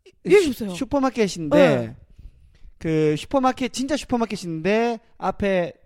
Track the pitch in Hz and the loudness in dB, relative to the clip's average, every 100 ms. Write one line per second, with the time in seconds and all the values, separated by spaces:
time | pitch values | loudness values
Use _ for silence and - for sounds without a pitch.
0 | - _ - 415 330 233 208 175 254 285 | -20 _ 4 4 4 -2 -8 -8 -4 -2
1 | 262 247 202 175 156 - 180 131 113 123 | -2 0 -2 -2 0 4 6 4 -2 -12
2 | - - - - - _ - - 165 156 | -20 -20 -20 -20 -20 _ -20 -10 -2 2
3 | 156 151 - 277 262 254 254 - 269 294 | 2 0 -2 0 0 0 -4 -4 -4 -4
4 | - 247 233 202 175 160 170 214 233 226 | -2 -2 -2 -6 -8 -4 0 0 0 -4
5 | - _ 180 185 202 190 165 - | -10 _ -6 -2 -2 0 -2 -8